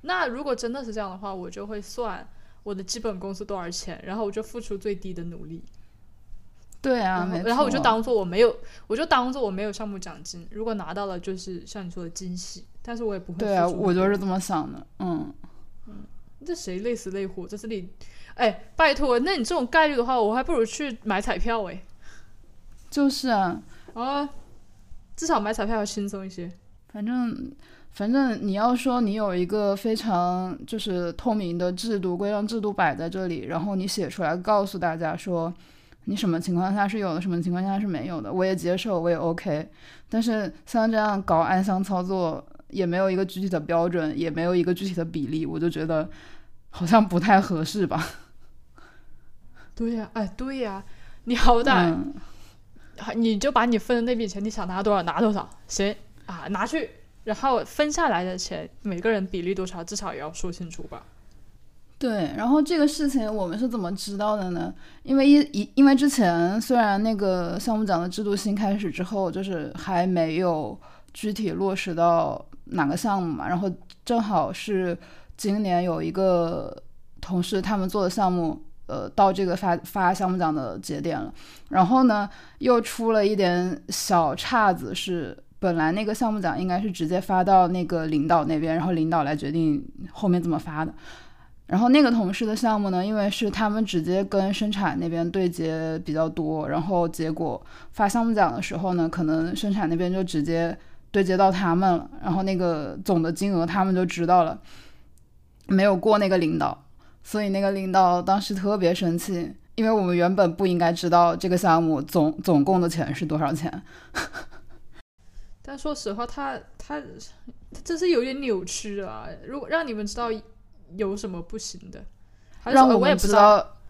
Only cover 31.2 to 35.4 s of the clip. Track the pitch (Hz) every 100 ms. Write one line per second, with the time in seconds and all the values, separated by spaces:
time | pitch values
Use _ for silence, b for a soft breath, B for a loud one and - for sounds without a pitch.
31.2 | 247 214 180 170 180 180 226 208 185 175
32.2 | 202 208 208 226 208 196 170 139 165 185
33.2 | 185 165 - 165 202 196 190 214 165 -
34.2 | 165 175 185 208 196 196 170 165 160 175
35.2 | - 170